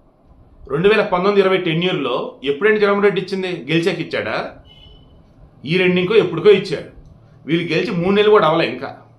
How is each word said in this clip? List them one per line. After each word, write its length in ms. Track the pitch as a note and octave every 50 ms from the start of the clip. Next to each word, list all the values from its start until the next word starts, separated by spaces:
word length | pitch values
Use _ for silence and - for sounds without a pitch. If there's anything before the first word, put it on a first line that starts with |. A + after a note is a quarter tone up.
| _ _ _ _ _ _ - - - _ _ - - -
రెండు 160 | C3 D#3 F3+ G3+
వేల 120 | A3 G#3
పంతొమ్మిది 380 | G3+ G3+ F#3+ F3+ F#3 G3+ G3+ G3
ఇరవై 180 | F#3+ F#3+ F#3+
టెన్యూర్లో 580 | F3+ F3+ E3+ D#3+ E3 F#3 - F#3 D3+ C#3 A#2+ B2 D3+ - - - - -
ఎప్పుడైనా 360 | C3+ C#3 C#3 G3 A3 G#3+ G#3+
జగన్ 240 | G#3 G3+ G3+ G3+ G3
రెడ్డి 160 | G#3 F3 F3
ఇచ్చింది? 300 | - - G3 F#3+ F#3 F3+ E3+ D#3+ A#2+ C3+
గెలిచాక 300 | D#3 E3+ E3+ F#3+ E3+ D#3
ఇచ్చాడా? 360 | D#3 - C3+ A2+ G#2 G#2+ A#2+ D#3 A3 - - - - - - - - - - - - - - - - _ _ - - - _ - -
ఈ 120 | C3+ E3+
రెండింకో 380 | F#3 F#3 F3+ F3+ F3+ F3+ F3+ A3+
ఎప్పటికో 340 | G#3+ F3+ - E3 D#3+ E3 G#3
ఇచ్చాడు. 400 | G3+ F#3 F#3 - D3 A#2 - - - - - - - - - - - - -
వీళ్ళు 180 | B2+ D#3+ E3+ E3 - D#3
గెలిచి 180 | E3+ F#3+ B3
మూడు 220 | G3+ E3+ E3+ F#3+ G3+
నెలలు 180 | G#3 G#3 G#3+ G#3+
కూడా 120 | G3+ E3
అవ్వలే 180 | D#3 D#3+ E3 D3+
ఇంకా. 220 | A2 B2 B2+ B2+ A2 - - - - _